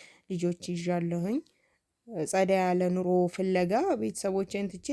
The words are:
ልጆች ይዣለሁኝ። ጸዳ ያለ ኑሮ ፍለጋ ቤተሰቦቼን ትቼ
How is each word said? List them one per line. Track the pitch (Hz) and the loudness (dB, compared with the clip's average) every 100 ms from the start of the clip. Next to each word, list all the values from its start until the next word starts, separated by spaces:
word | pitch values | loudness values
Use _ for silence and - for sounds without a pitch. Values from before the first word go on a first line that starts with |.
| - - _ | -20 -20 _
ልጆች | 180 175 175 - | -2 -2 -4 -6
ይዣለሁኝ። | 175 175 175 170 170 180 262 - _ _ _ _ _ - 202 | -6 -2 -2 -2 -2 -2 -4 -6 _ _ _ _ _ -12 -6
ጸዳ | 147 190 190 190 | -2 2 4 4
ያለ | 185 180 180 | 4 2 2
ኑሮ | 180 180 180 180 | 2 2 4 2
ፍለጋ | - 190 185 175 220 381 254 | 0 0 2 2 2 2 0
ቤተሰቦቼን | 220 - 196 190 190 202 202 | -2 -4 -2 -2 -2 -4 -6
ትቼ | 185 - | -6 -2